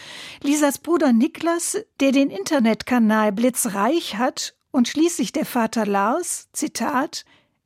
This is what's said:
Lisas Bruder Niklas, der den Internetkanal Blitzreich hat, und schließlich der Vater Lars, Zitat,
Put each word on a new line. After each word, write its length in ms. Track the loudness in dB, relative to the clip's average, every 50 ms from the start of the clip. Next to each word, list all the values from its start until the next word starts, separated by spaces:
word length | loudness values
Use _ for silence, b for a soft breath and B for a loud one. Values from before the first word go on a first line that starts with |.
| B B B B B B B B
Lisas 380 | -2 0 2 4 2 2 2 -2
Bruder 340 | -2 0 0 2 4 4 4
Niklas, 640 | 4 2 2 0 -2 -2 -2 0 0 -2 -4 -6 -6 -8 -10 _ 0
der 140 | 2 2 4
den 180 | 4 2 2
Internetkanal 1040 | -2 -6 -4 -2 0 2 4 2 2 0 -2 0 2 2 4 4 4 4 2 0 2
Blitzreich 840 | 2 0 0 0 0 -4 -4 -2 0 0 2 2 0 -2 -4 -4
hat, 380 | -2 -2 -2 -2 -6 -8 -10 -12 _ _ _
und 160 | 0 0 0
schließlich 460 | 2 2 0 0 0 0 -2 -4 -4 -4
der 140 | -4 -6
Vater 380 | -4 -2 -2 -2 -2 -2 -2 -2
Lars, 640 | 0 0 0 0 0 0 -2 -2 -6 -8 -10 -10 _ -8
Zitat, 720 | -6 -6 -6 -4 -4 -4 -2 0 0 -2 -2 -6 -12 b b b b b b b b b